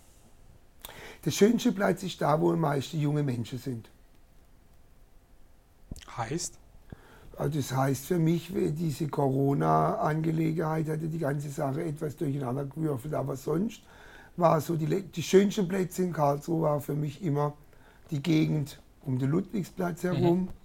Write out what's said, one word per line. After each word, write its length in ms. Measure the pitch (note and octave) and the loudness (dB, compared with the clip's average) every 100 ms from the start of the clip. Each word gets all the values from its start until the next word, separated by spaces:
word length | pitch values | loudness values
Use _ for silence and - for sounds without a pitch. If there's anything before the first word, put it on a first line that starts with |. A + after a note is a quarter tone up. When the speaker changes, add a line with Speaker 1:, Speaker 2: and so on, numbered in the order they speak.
| - - - - - - - - - - - - | -20 -20 -20 -20 -20 -20 -20 -20 -20 -18 -18 -8
Speaker 1:
Der 60 | D#3 | -2
schönste 400 | - G#3 A#3+ B3 | 6 6 6 2
Platz 320 | F#3+ G3 F3+ | 2 2 0
ist 180 | F#3 - | -4 -2
da, 200 | D3+ D#3 | 2 4
wo 100 | F3 | 4
am 80 | E3+ | 2
meisten 380 | D3+ C#3+ - D#3 | 2 0 -2 -2
junge 240 | D3 D3 | 0 0
Menschen 360 | C#3+ A#2+ A2 B2+ | 0 -2 -6 -8
sind. 300 | C#3 A#2 - - - - - - - - - - - - - - _ - - - _ _ - - - - | -8 -8 -10 -20 -20 -20 -20 -20 -20 -20 -20 -20 -20 -20 -20 -20 _ -20 -20 -20 _ _ -16 -16 -12 -8
Speaker 2:
Heißt? 380 | A2+ D#3+ - - - - - - - - - - | -6 -6 -8 -12 -20 -20 -20 -20 -20 -20 -16 -6
Speaker 1:
Also 220 | C#3+ D3+ | -2 -2
das 140 | B2+ | -2
heißt 340 | C3+ C3+ C3+ - | 0 0 0 0
für 120 | F3+ | 2
mich, 340 | D#3+ E3+ E3+ | 2 2 -2
wie 180 | G3+ F3+ | -2 -2
diese 340 | D3+ E3 C3 D#3 | 0 -2 -2 -4
Corona-Angelegenheit 1800 | - C#3 C3+ C#3 D3 D#3+ D#3 D#3 - D#3 D#3 D#3+ D#3+ D#3+ D#3+ D#3 D#3+ D#3 | 0 2 2 2 2 4 4 4 2 0 0 0 0 0 0 -2 -2 -2
hatte 200 | D#3 D#3+ | -4 -4
die 100 | D#3+ | -4
ganze 320 | C3+ D3 D3 | -2 -2 -4
Sache 340 | C#3 C#3 C#3 | -4 -4 -2
etwas 320 | E3+ D3 D#3 - | -4 -4 -6 -4
durcheinander 480 | D3 C#3 B2+ C3 | -4 -2 -4 -4
gewürfelt, 500 | C#3+ D#3 D#3+ C3 D3+ | -6 -4 -2 -2 -4
aber 220 | C3+ C3+ C3+ | -4 -4 -4
sonst 460 | D3+ D#3 A3 - - - - - - - | -2 -2 -2 -6 -18 -20 -20 -20 -12 2
war 240 | E3 E3 | 4 4
so 140 | D3+ D#3+ | 0 -2
die 100 | D3+ | 0
le-, 160 | F3+ | -2
die 200 | F3+ - | -4 -8
schönsten 460 | - F#3+ G3+ G3 F3 | 4 6 6 2 0
Plätze 340 | F#3+ F3+ - | -2 -2 -2
in 100 | F3+ | -2
Karlsruhe 500 | D#3+ C#3+ D3 D#3 E3 | 2 2 2 0 0
war 180 | D#3 D3 | 2 0
für 140 | - | -2
mich 280 | D3 D3+ - | -2 -4 -4
immer 320 | F3 C#3+ D3 - - - - - - | -2 0 0 -4 -16 -20 -20 -20 -8
die 120 | C#3+ | -4
Gegend 580 | E3+ D#3 D#3 D3+ C#3 - - - | 2 4 4 0 -2 -8 -20 -12
um 140 | - B2+ | -4 -2
den 120 | C3+ | 0
Ludwigsplatz 720 | D#3+ G3 G#3+ D#3 - F3 D#3+ | 0 -2 -4 -6 -4 -4 -2
Speaker 2:
Mhm. 60 | F3+ | -2
Speaker 1:
herum. 400 | E3+ F3 F3 F#3 - | 2 4 4 0 -8